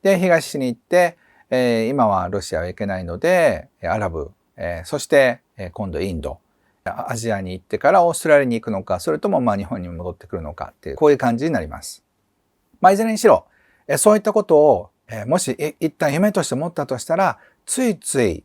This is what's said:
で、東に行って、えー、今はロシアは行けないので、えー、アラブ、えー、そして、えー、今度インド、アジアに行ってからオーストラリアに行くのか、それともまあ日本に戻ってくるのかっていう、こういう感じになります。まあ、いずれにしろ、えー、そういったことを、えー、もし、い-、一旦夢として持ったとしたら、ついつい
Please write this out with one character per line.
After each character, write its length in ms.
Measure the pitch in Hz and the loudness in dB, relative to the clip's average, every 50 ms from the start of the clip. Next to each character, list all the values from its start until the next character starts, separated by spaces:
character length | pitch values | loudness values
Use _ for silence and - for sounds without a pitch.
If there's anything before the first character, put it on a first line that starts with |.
| - | 4
で、 160 | 196 196 175 | 2 2 2
東 400 | 180 185 170 160 143 - - 147 | 4 2 2 2 0 -2 -6 -4
に 80 | 131 | -4
行 100 | 123 120 | -4 -4
っ 20 | _ | _
て、 380 | _ _ 175 180 180 170 170 _ _ _ _ _ _ _ | _ _ 2 2 2 2 0 _ _ _ _ _ _ _
え 360 | 131 127 127 123 117 113 113 | 0 0 2 2 0 0 0
ー、 40 | 113 | -2
今 180 | 139 143 120 | 0 2 2
は 220 | 107 98 92 90 87 | 2 2 0 -2 -2
ロ 120 | 95 101 | -4 -6
シ 140 | 90 - - | -6 -4 -4
ア 40 | 78 | -4
は 80 | 85 | -4
行 100 | 90 92 | -6 -6
け 80 | - 107 | -8 -6
な 140 | 98 95 92 | -6 -6 -6
い 60 | 92 | -6
の 120 | 85 85 | -8 -8
で、 520 | 92 - 165 185 180 165 143 98 78 - _ _ _ | -4 0 0 2 4 2 2 0 -2 -8 _ _ _
え 60 | - | -4
ー、 40 | 85 | -4
ア 60 | - | -2
ラ 120 | 110 104 92 | -2 -2 -4
ブ、 220 | 80 80 71 - - _ _ _ _ | -6 -6 -10 -10 -14 _ _ _ _
え 260 | - - 85 87 82 85 | -10 -8 -8 -8 -8 -10
ー、 20 | |
そ 140 | - - 143 | -8 -8 -8
し 80 | - | -4
て、 340 | - 156 143 135 127 120 123 _ _ _ | 2 4 4 4 4 0 -4 _ _ _
え 100 | - 98 | -14 -14
ー、 40 | 90 | -12
今 180 | - - 104 95 | -10 -10 -10 -6
度 100 | 80 76 | -4 -4
イ 140 | 90 98 87 | -4 -4 -6
ン 80 | 80 | -6
ド、 180 | - 80 78 _ _ _ _ _ _ _ _ _ _ | -8 -10 -12 _ _ _ _ _ _ _ _ _ _
ア 300 | - - - 147 - - | -10 -8 -8 -8 -6 -6
ジ 180 | 113 113 113 104 | -6 -4 -4 -4
ア 80 | 98 | -4
に 120 | 95 92 92 | -4 -8 -10
行 80 | 92 | -12
っ 40 | _ | _
て 140 | _ - - | _ -8 0
か 120 | - 143 | 2 4
ら 140 | 180 190 175 | 4 6 4
オ 80 | 170 160 | 2 0
ー 20 | |
ス 80 | - - | 0 4
ト 60 | 160 | 6
ラ 80 | 151 | 6
リ 60 | 143 139 | 6 6
ア 20 | |
に 140 | 127 117 113 | 2 -2 -2
行 60 | - | -4
く 60 | - | -4
の 120 | 104 95 92 | -6 -6 -4
か、 160 | - 95 92 | -4 -6 -4
そ 120 | - - | -2 -4
れ 60 | 156 | -4
と 120 | - - 202 | -2 -2 -2
も 120 | 190 156 | 0 0
ま 120 | 127 117 101 | 0 0 0
あ 40 | |
日 60 | 98 98 | -2 -4
本 180 | - - 92 | -8 -8 -10
に 80 | 90 87 | -10 -10
戻 220 | 87 85 87 90 | -12 -10 -10 -10
っ 40 | 87 | -12
て 120 | _ - | _ -14
く 80 | - - | -12 -10
る 80 | 87 80 | -10 -10
の 100 | 76 73 | -10 -10
か 200 | - 69 65 _ | -12 -14 -14 _
っ 40 | _ | _
て 120 | _ - | _ -12
い 20 | 67 | -4
う、 20 | |
こ 120 | - 156 | 2 4
う 40 | 151 | 4
い 40 | 143 | 4
う 20 | |
感 200 | 131 135 123 113 | 4 2 -2 -2
じ 80 | 117 139 | -2 -2
に 60 | 165 | -4
な 80 | 156 110 | -4 -4
り 80 | 78 | -6
ま 140 | 73 - - | -6 -12 -14
す。 220 | - - - _ _ _ _ _ _ _ _ _ _ _ _ _ _ _ _ _ | -14 -16 -18 _ _ _ _ _ _ _ _ _ _ _ _ _ _ _ _ _
ま 80 | - 185 | 4 4
あ、 20 | |
い 60 | 196 | 4
ず 60 | 196 220 | 4 0
れ 80 | 226 | -2
に 60 | 220 | -2
し 100 | 208 - | 2 4
ろ、 200 | 214 143 - _ _ _ _ _ _ _ _ _ | 4 4 4 _ _ _ _ _ _ _ _ _
え 80 | - 147 | -4 -2
ー、 20 | |
そ 140 | 143 - 208 | 2 4 4
う 40 | 214 | 4
い 40 | 214 | 4
っ 20 | |
た 100 | 208 214 | 2 0
こ 120 | 208 214 202 | 0 0 2
と 140 | - 165 151 | 4 4 6
を、 300 | 151 151 120 90 85 - _ _ _ | 6 6 4 2 0 -10 _ _ _
え 160 | _ 113 110 104 | _ -12 -10 -4
ー、 20 | |
も 140 | 120 156 185 | -2 -2 0
し、 80 | - - | 0 -2
い-、 260 | 123 - 143 151 - _ - | -4 -4 -6 -6 -4 _ -4
一 40 | 160 | -4
旦 220 | _ _ 165 147 135 | _ _ -2 -2 0
夢 180 | 160 196 208 | 2 0 2
と 120 | 196 202 151 | 2 0 -2
し 60 | - | -2
て 60 | - | -4
持 120 | 131 151 | -4 -6
っ 60 | 170 - | -6 -6
た 120 | - 143 | -6 -6
と 140 | - 135 120 | -6 -6 -8
し 60 | - | -4
た 100 | - 160 | -4 0
ら、 240 | 180 196 170 - _ _ _ _ _ _ | 0 0 0 -2 _ _ _ _ _ _
つ 180 | - - - 262 | -6 -4 -2 0
い 140 | 233 202 | 0 -2
つ 260 | - - - - 131 120 | -4 -6 -4 0 0 2
い 200 | 98 80 80 _ | 0 0 -4 _